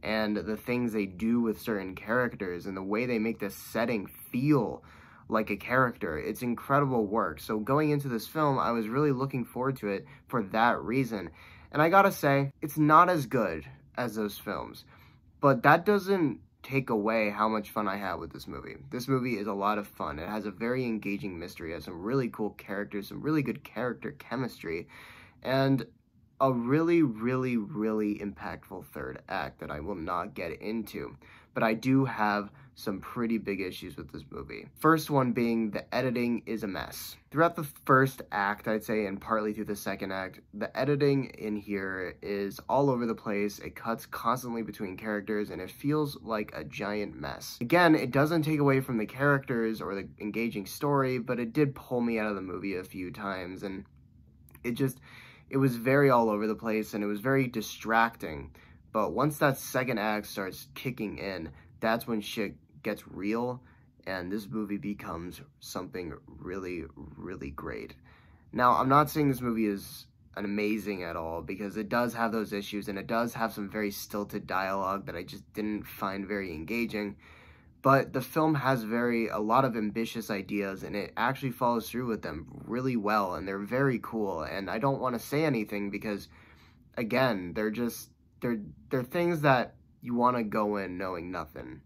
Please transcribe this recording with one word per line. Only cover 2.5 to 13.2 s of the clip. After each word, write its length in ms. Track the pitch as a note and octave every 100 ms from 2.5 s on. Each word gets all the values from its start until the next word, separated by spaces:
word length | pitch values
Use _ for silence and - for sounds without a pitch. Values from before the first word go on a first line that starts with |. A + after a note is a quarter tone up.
| F2 F2+
and 100 | F#2+
the 60 |
way 240 | F#2+ A2 B2
they 100 | A#2+
make 220 | A2 G#2+
the 100 | G2+
setting 560 | - - A2+ A#2 A#2 F#2
feel 800 | - - A#2+ C#3 D3 G2+ C2+ - - - - -
like 200 | A2 G#2+
a 80 | G#2
character. 600 | - B2+ B2+ A#2 F#2 D#2
It's 240 | - G#2+
incredible 640 | B2 A2+ - C#3 C#3 B2 G#2
work. 360 | A2 F#2+ D2+
So 180 | - A2
going 300 | G#2+ C#3 D3+
into 180 | D3 C#3
this 180 | A#2 -
film, 320 | D#3+ D3+ C3
I 140 | E2+
was 160 | A#2 G#2+
really 240 | B2+ D3+
looking 320 | B2+ C#3 C#3
forward 320 | A2+ - B2+ C3+
to 120 | G#2
it 160 | G2 - - -
for 140 | B2+
that 380 | G2 A2 A#2+ F#2
reason. 520 | C#2+ B2 B2 G#2+ E2+ - - - -
And 120 | C#3+
I 80 | D#3
gotta 240 | F#3+ G3
say, 380 | - D3+ C#3 C#3 -
it's 160 | D#3+ D#3
not 320 | D3+ D#3 F3+
as 160 | F3+